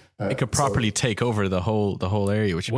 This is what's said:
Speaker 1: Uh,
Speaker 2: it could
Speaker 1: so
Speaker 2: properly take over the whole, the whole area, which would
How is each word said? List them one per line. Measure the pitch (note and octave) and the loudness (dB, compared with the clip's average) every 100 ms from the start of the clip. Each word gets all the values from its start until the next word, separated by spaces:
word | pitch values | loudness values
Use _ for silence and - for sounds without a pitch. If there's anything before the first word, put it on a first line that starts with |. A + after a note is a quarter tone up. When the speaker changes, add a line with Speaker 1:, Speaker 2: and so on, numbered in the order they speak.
| - - | -20 -8
Speaker 1:
Uh, | G2+ | -4
Speaker 2:
it | A#2+ | -2
could | B2+ - | -2 0
Speaker 1:
so | |
Speaker 2:
properly | C#3 G#2+ A2 | 2 2 0
take | - B2+ G#2 | 0 0 0
over | A#2+ G#2+ G2 | 0 0 0
the | F#2 | 0
whole, | F2 G#2+ G#2 - | 0 2 0 0
the | F#2 | -2
whole | G#2 G2 | 0 2
area, | G#2+ G#2+ E2+ | 2 0 0
which | |
would | - | -2